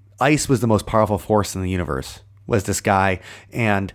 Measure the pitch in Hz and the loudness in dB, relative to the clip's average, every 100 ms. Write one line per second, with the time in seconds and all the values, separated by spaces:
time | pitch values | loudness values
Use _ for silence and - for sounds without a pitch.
0 | _ - 135 151 - 123 117 107 - 110 | _ -2 2 2 2 0 2 2 2 2
1 | 104 101 - 107 98 95 92 92 78 67 | 2 0 0 0 0 -4 -4 -4 -4 -6
2 | - - - - - 117 98 95 107 98 | -8 -16 -20 -16 -4 -2 -2 -4 0 2
3 | 95 92 - - - - 113 101 98 | 2 -2 -8 -20 -12 -4 0 0 -2